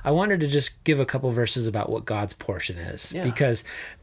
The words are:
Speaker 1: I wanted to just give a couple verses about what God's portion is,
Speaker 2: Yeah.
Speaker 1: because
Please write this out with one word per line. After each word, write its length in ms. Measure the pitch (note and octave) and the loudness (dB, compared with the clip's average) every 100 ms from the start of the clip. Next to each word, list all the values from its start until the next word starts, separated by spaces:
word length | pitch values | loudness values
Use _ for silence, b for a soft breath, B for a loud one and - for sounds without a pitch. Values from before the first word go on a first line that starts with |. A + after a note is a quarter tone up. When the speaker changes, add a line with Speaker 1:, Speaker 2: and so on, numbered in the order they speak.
Speaker 1:
I 80 | C#3 | 2
wanted 300 | D#3 G#3 F#3 | 4 4 2
to 60 | D3 | 2
just 360 | C#3+ - - | 2 0 0
give 160 | - C#3+ | 2 2
a 80 | C3 | 2
couple 240 | C3 C3 | 0 0
verses 340 | A#2 A#2 B2+ A2+ | 2 2 0 0
about 240 | G#2 G#2+ | -2 -2
what 160 | A2 - | -4 -2
God's 280 | G#2 G#2 | -2 -2
portion 440 | - - F#2 - E2+ | -6 -6 -4 -6 -8
is, 340 | E2 - - | -8 -6 -6
Speaker 2:
Yeah. 120 | F3+ | -2
Speaker 1:
because 400 | B2+ A2+ C3+ A2+ - B B B | -2 2 2 2 -2 B B B